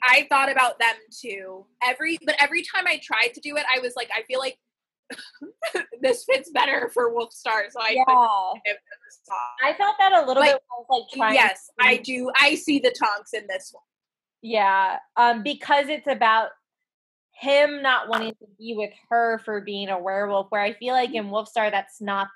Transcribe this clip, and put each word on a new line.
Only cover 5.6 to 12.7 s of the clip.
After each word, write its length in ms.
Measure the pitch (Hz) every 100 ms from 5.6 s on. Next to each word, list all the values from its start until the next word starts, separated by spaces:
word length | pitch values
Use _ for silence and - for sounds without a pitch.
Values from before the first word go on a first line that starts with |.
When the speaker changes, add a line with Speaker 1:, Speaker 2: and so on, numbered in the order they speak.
| 640 - - 240
Speaker 1:
this 220 | 262 247
fits 260 | - 539 339
better 380 | 294 285 277 240
for 200 | - 240
Wolfstar," 560 | 233 233 - 247 220 202
so 100 | 240
I 100 | 220
Speaker 2:
Yeah. 120 | 226
Speaker 1:
couldn't 580 | 262 254 233 202 185 214 208
give 100 | 208
them 240 | _ - _
a 40 | _
song. 320 | - 190 240 -
Speaker 2:
I 80 | 269
felt 220 | 311 403 415
that 140 | 381
a 140 | 370 269
little 160 | 254
Speaker 1:
But 120 | 285
Speaker 2:
bit 80 | 269 -
when 100 | 240
I 20 |
was, 280 | 240 254 233
like, 60 | 269
trying 160 | 220
Speaker 1:
yes, 320 | 262 214 190 - -
Speaker 2:
to 60 | 254
Speaker 1:
I 100 | 247
do. 320 | - 254 254 254
I 160 | 285 302
see 220 | -